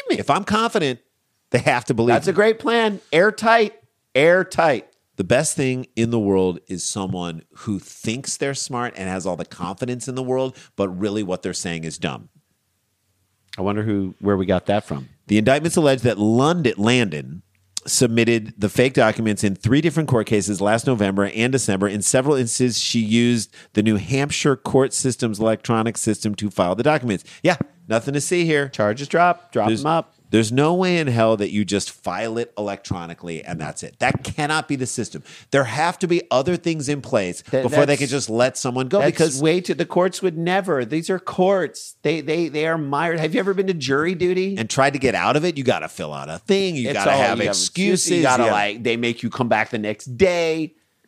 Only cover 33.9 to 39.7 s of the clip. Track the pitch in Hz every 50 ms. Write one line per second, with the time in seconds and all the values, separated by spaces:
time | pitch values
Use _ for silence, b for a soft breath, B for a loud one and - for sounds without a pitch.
33.9 | - _ 117 127 139 - - - - - 151 147 156 156 151 - 143 131 127 117
34.9 | - - 113 - - 76 - B B B B B - 139 135 117 110 143 156 170
35.9 | 180 - - 170 175 170 - - - 127 131 175 180 165 - 175 165 156 139 127
36.9 | 147 139 127 - - 113 98 90 87 - - - - 131 131 123 - 143 143 139
37.9 | 143 135 143 127 131 143 120 - 110 117 123 131 - - - 131 123 127 127 127
38.9 | 151 202 139 151 160 - 165 160 131 135 147 160 165 180 180 -